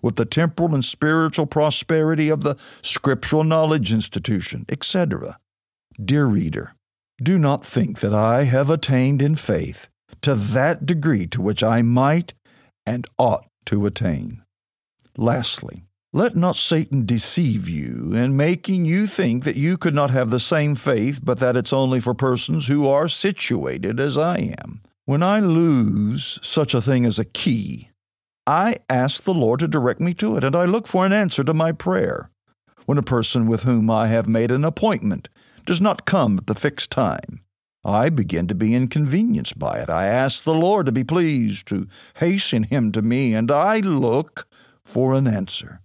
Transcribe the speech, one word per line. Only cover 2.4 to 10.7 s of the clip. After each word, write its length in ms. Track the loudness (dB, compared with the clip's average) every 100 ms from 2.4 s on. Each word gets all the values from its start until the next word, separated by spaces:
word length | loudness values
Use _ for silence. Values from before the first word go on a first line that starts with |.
the 140 | -2 -4 -12 -8
scriptural 640 | -4 0 0 0 0 0
knowledge 480 | 2 2 2 2 2
institution, 720 | 0 -2 -4 -2 -2 -4 -10 -8
et 140 | -2
cetera." 540 | 0 0 0 -4 -8 -14 _ _ _ _ _ -10
Dear 220 | 0 2 4
reader, 480 | 2 0 -6 -10 _ _ _ _ -4
do 160 | 0 2
not 280 | 2 0 0
think 340 | 0 -2 -2
that 140 | 0
I 300 | 2 2 2
have 260 | 2 2 2
attained 520 | 0 2 2 2 2
in 140 | 0 0
faith 540 | 0 -2 -2 -10 -16 _ _ -4
to 140 | 0 2
that 500 | 2 2 2